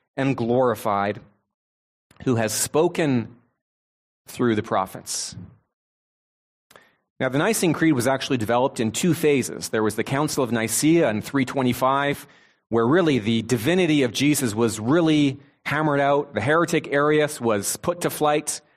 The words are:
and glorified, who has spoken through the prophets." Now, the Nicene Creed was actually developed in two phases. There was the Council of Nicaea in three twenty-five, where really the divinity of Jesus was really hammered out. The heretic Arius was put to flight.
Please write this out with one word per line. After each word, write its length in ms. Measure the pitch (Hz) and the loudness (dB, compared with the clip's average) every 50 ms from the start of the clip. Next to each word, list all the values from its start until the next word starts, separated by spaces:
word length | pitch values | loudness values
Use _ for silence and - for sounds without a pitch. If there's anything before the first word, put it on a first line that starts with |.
| _ _ - | _ _ -6
and 200 | 139 135 139 131 | -4 -2 -2 -2
glorified, 840 | 117 117 113 120 127 131 123 110 104 - 113 101 101 101 101 104 - - - _ _ _ _ _ _ _ _ _ _ _ _ _ _ _ _ _ - - | -2 0 0 2 2 2 2 0 0 -2 -2 0 0 0 -2 -4 -6 -10 -20 _ _ _ _ _ _ _ _ _ _ _ _ _ _ _ _ _ -6 -2
who 120 | 139 120 | -2 0
has 160 | 117 113 107 | 0 0 -2
spoken 840 | - - - - - 147 165 175 170 - 170 143 131 120 85 - - - _ _ _ _ _ _ _ _ _ _ _ _ _ _ _ _ _ | -2 -4 -4 0 0 2 2 2 0 0 0 0 0 0 -2 -6 -12 -20 _ _ _ _ _ _ _ _ _ _ _ _ _ _ _ _ _
through 300 | - - - 123 120 110 | -14 -6 -2 0 0 0
the 60 | 104 | 0
prophets." 720 | 104 - 113 101 92 92 - - - - - - - - - - - - - _ _ _ _ _ _ _ _ _ _ _ _ _ _ _ _ _ _ _ _ _ _ _ - - _ _ _ _ _ _ _ - | -2 -2 -2 -2 -2 -4 -8 -14 -12 -10 -8 -8 -8 -10 -12 -16 -18 -20 -20 _ _ _ _ _ _ _ _ _ _ _ _ _ _ _ _ _ _ _ _ _ _ _ -20 -20 _ _ _ _ _ _ _ -4
Now, 80 | 131 131 | -4 -2
the 100 | 123 143 | 0 0
Nicene 340 | 165 214 220 - 202 170 | 0 0 0 0 0 0
Creed 200 | 147 - 165 160 | 0 2 2 2
was 140 | 151 123 110 | 2 2 2
actually 320 | 131 135 131 - - 143 120 | 0 0 -2 -2 -4 -4 -2
developed 420 | 110 101 117 123 127 139 - - | 0 0 0 2 0 0 -2 -2
in 120 | 120 110 | -4 -4
two 220 | 107 - - 180 156 | -2 0 0 0 0
phases. 540 | - - 151 143 131 117 - - - - - | 2 2 2 2 2 0 -2 -6 -10 -8 -4
There 140 | - 110 | -2 0
was 120 | 110 107 - | 0 0 0
the 100 | - 107 | -2 -4
Council 380 | - 135 139 151 147 - - | -2 -2 -2 -2 -2 -2 -2
of 100 | 135 110 | -2 0
Nicaea 560 | 117 113 110 110 110 - - 156 165 170 160 120 | 0 -2 -2 -2 -2 0 2 4 4 4 4 2
in 140 | 107 107 | 0 -2
three 220 | 98 - - 139 131 | -4 -2 -2 -2 -2
twenty-five, 840 | - - 139 127 123 117 - 131 131 135 139 143 143 143 - - - - _ _ _ _ _ _ - | -2 -2 0 0 0 0 0 0 0 2 2 0 -2 -4 -6 -8 -18 -20 _ _ _ _ _ _ -2
where 160 | 110 117 117 | 0 2 2
really 320 | 120 147 185 180 160 139 120 | 4 4 4 4 4 2 2
the 240 | 101 110 117 113 | 2 0 0 0
divinity 600 | 113 113 127 113 107 151 175 190 180 156 156 147 131 | 0 0 -2 0 0 2 2 2 2 2 2 2 2
of 80 | 120 | 0
Jesus 420 | 101 - 131 147 147 139 135 117 101 | 0 0 2 2 2 2 0 -2 0
was 260 | 110 117 113 98 - | 0 0 0 -2 -2
really 580 | 104 120 147 175 165 160 156 151 147 139 131 - - _ _ _ - | -2 0 2 2 4 4 4 4 2 2 0 -4 -12 _ _ _ -8
hammered 340 | - 139 151 156 151 143 139 | -4 -2 -2 0 0 2 2
out. 340 | 143 139 143 143 143 - - | 2 2 2 2 0 -2 -4
The 60 | 107 | -4
heretic 480 | 104 135 156 165 170 160 - 156 - - | 0 2 2 2 2 2 0 -2 -2 0
Arius 480 | 131 143 147 151 151 151 151 143 147 - | 0 0 2 2 2 2 2 0 -2 -2
was 360 | 123 113 107 101 98 - - | -2 0 0 0 -2 -4 -6
put 260 | - - 165 175 175 | -6 -4 -4 -4 -2
to 80 | 170 151 | -4 -4
flight. 500 | - - 151 147 151 156 156 - - - - _ _ | -2 0 0 0 0 0 -2 -6 -10 -10 -12 _ _